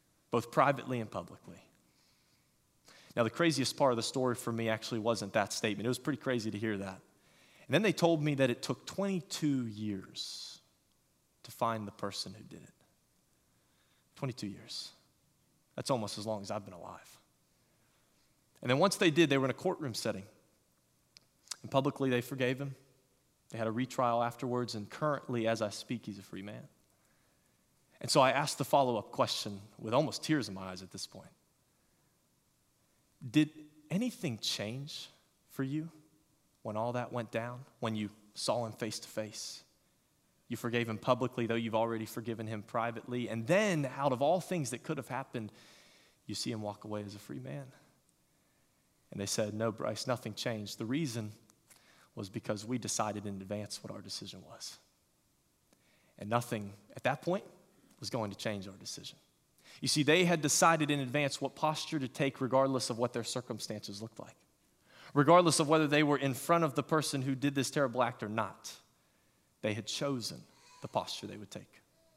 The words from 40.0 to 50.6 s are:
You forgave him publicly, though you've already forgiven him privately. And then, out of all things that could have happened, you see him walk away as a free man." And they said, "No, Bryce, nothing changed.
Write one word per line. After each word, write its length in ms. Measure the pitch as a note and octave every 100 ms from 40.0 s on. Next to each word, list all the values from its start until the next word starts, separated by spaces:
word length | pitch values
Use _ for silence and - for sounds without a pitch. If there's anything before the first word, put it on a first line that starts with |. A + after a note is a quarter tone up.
| _ _ _ _ -
You 80 | A#2
forgave 320 | A#2 A#2+ A2+
him 80 | G#2
publicly, 500 | - A#2+ B2+ - A2+
though 80 | A2+
you've 180 | A2+
already 320 | A2 A#2 A2+ A2
forgiven 400 | - A2+ A2 A2
him 160 | A2
privately. 680 | G2+ A#2 A#2 A#2 - B2 A#2+
And 180 | A2+ A2+
then, 420 | F#3+ G#3+ D#3+ C3+ C#3
out 160 | C#3+
of 100 | B2
all 200 | C#3+ E3
things 300 | - F3+ C3
that 120 | -
could 140 | - C3
have 100 | A#2+
happened, 420 | B2+ C3 B2 G#2 - - - - - _ _ -
you 100 | G2+
see 160 | B2
him 100 | A2+
walk 220 | G#2 G2+
away 200 | G#2+ G#2
as 120 | G2+ G2+
a 40 |
free 200 | - C#3
man." 320 | C3 C#3+ B2+ - _ _ _ _ _ _ _ _ _ _ _ _ -
And 100 | G2+
they 40 | G2+
said, 280 | - G#2+
"No, 180 | G#2+ A2+
Bryce, 360 | G#2+ A#2 A2 B2+
nothing 260 | A#2 A2
changed. 440 | G2+ B2+ A2